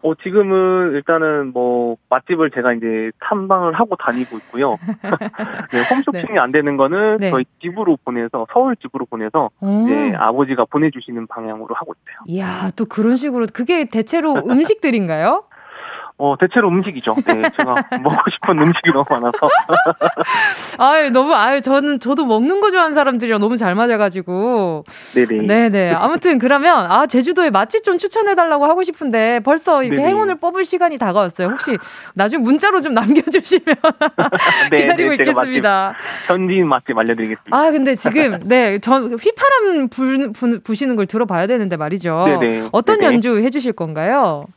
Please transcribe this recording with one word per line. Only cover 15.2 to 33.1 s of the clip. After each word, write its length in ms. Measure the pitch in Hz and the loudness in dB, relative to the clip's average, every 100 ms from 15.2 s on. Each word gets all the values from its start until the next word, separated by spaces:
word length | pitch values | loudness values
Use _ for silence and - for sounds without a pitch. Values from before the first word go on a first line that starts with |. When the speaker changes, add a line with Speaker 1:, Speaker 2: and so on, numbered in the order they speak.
| 175 330 - - - - - - - - | 0 0 -4 -20 -20 -20 -18 -16 -18 -2
Speaker 1:
어, 200 | 143 135 | -2 2
대체로 300 | 185 240 208 | 0 2 2
음식이죠. 480 | 175 202 147 - 110 262 | 2 -2 -6 -2 -2 0
네, 160 | 269 220 - | 0 0 -2
제가 180 | 294 247 247 | 0 0 -2
<laughs> 80 | 254 | -4
먹고 300 | 254 156 - | -2 0 -2
싶은 260 | - - 170 | -4 -2 2
음식이 360 | 151 170 - | 4 2 0
너무 120 | 139 143 | 0 2
많아서. 380 | 127 120 403 151 698 880 - 740 - - | 0 0 0 2 2 2 0 2 0 -2
<laughs> 720 | - - 1017 855 762 - - | -2 -4 -2 -2 -4 -10 0
Speaker 2:
아유, 320 | 254 311 294 | 2 4 2
너무, 240 | 247 277 | 2 2
아유, 260 | 294 214 277 | 2 2 0
저는, 380 | 262 277 285 285 | 0 0 0 -4
저도 260 | 233 269 | -2 -2
먹는 360 | 285 220 254 381 | 2 2 2 2
거 100 | 415 | 2
좋아하는 240 | 370 320 | 2 2
사람들이랑 460 | 302 277 247 233 220 | 2 2 0 -2 0
너무 160 | 208 240 | 0 0
잘 180 | 214 | 0
맞아가지고. 1120 | 185 240 226 208 185 180 180 220 240 190 156 147 - - | 2 2 2 0 -2 -6 -4 0 0 0 -4 -10 -20 -4
Speaker 1:
네네. 280 | - 127 220 202 | 0 2 2 2
Speaker 2:
네네. 440 | 214 233 202 180 | 2 4 2 2
아무튼 460 | 165 226 330 359 285 | 2 2 0 2 2
그러면, 480 | 240 285 311 320 180 | 2 2 4 4 4
아, 180 | 196 285 | 2 4
제주도에 440 | 247 254 349 330 | 2 0 2 2
맛집 320 | 196 196 453 | 2 0 -2
좀 160 | 440 349 | 0 -2
추천해달라고 680 | 403 440 415 381 339 294 285 | -2 0 0 2 2 2 2
하고 180 | 339 | 2
싶은데 560 | 370 330 294 226 220 240 | 0 -4 -2 0 2 0
벌써 420 | 220 320 320 302 | 2 0 2 2
이렇게 200 | 262 277 | 2 0
Speaker 1:
네네. 80 | 294 | 2
Speaker 2:
행운을 260 | 392 427 339 | 2 0 -2
뽑을 280 | 339 370 | -2 -2
시간이 340 | 370 359 349 285 | -2 0 0 0
다가왔어요. 500 | 233 180 185 170 185 | 0 2 0 -2 -4
혹시 300 | 262 - 214 - - - | -2 -4 -6 -6 -20 -18
나중에 260 | - 202 294 | -2 0 2
문자로 360 | 233 294 392 381 | 2 2 4 2
좀 140 | 302 | 0
<laughs> 0 | |
남겨주시면 720 | 233 214 | 0 4